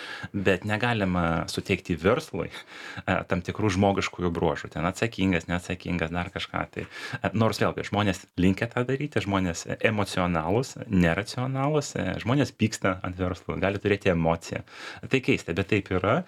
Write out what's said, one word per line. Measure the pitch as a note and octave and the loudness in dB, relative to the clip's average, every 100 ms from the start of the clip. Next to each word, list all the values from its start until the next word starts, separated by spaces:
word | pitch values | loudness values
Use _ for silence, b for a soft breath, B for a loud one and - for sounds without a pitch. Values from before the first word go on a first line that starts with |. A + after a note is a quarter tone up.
| B B B | B B B
Bet | G2+ F#2+ F#2 G#2 | -2 2 2 0
negalima | G#2+ A#2+ A#2 F#2+ F2+ E2+ E2 D#2+ | 0 0 0 0 2 2 0 -2
suteikti | - - F#2 - E2 | -6 -2 -2 -2 0
verslui, | F2 C3 - F#2+ E2 B B B B B - | 2 2 0 -6 -8 B B B B B -2
e, | F#2 - | -2 0
tam | F#2 - | -2 -2
tikrų | F2+ G#2+ F#2 | 0 0 4
žmogiškųjų | G2+ F#2+ - - F2 | 4 4 -2 -2 -2
bruožų. | E2 E2 C#2+ - | 0 0 0 -6
Ten | - E2 | -4 -2
atsakingas, | F#2 A#2 - F#2+ F2 - | 0 -2 0 2 2 0
neatsakingas, | F2 - F#2 - F2 E2 | -4 -4 -6 -4 -2 -2
dar | F2 F2+ | -4 -4
kažką | - - E2+ E2 | -6 -6 -4 -6
tai. | - - B B B | -8 -10 B B B
E, | F#2+ | -2
nors | A2 A2 G#2 | 2 2 4
vėlgi, | G2+ D#2+ - | 0 0 -2
žmonės | G2 G2+ F2 - - | 2 2 0 -4 2
linkę | F2+ F#2+ A#2+ | 4 4 0
tą | - B2 | -2 -2
daryti, | C3+ D3 A2+ | -2 -2 -2
žmonės | G2 F#2+ F#2 E2 - - | 0 0 0 -2 -6 0
emocionalūs, | A2+ A2 G2 - F2+ E2+ D#2+ G#2+ C#3 - - | 0 2 0 0 2 2 2 0 0 -8 0
neracionalūs, | G2 E2+ E2+ G#2+ - B2+ C3 C#3+ D#3 C#3 - | 4 4 4 -2 -4 -4 -2 0 0 -2 -4
e, | F#2 F2 | -4 -2
žmonės | G2 C#3 B2 | 0 2 2
pyksta | - A2 - G2 F#2 | 2 0 2 0 0
ant | F#2+ F2+ | -4 -2
verslo, | F2+ E2+ - E2 | -2 -2 -6 -2
gali | F#2+ G2+ | 0 0
turėti | G2+ G2+ - | 2 2 4
emociją. | E2+ E2 E2+ - - - B B B - | 4 4 2 -2 -8 -10 B B B 0
Tai | C3+ | 0
keista, | B2 G#2+ - | 2 0 0
bet | F2 G2 | -2 2
taip | G#2+ - | 0 2
yra. | F#2 G2 C#3 | 2 4 2